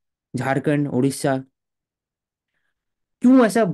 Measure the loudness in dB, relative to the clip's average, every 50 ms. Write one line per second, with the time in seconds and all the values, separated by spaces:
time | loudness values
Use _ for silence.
0 | _ _ _ _ _ _ -10 -8 -4 -4 -4 -2 -2 -2 -2 -2 -2 -4 -2 -2
1 | -2 -2 -4 -4 -4 -4 -4 -4 -6 _ _ _ _ _ _ _ _ _ _ _
2 | _ _ _ _ _ _ _ _ _ _ _ _ _ _ _ _ _ _ _ _
3 | _ _ _ _ 2 4 4 6 4 4 2 0 0 -2